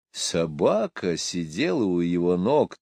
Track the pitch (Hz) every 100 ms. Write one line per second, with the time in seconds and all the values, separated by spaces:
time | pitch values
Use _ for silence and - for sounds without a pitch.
0 | _ - - 87 82 73 104 202 143 -
1 | 95 82 - 90 82 78 156 175 104 87
2 | 87 87 87 90 95 147 110 -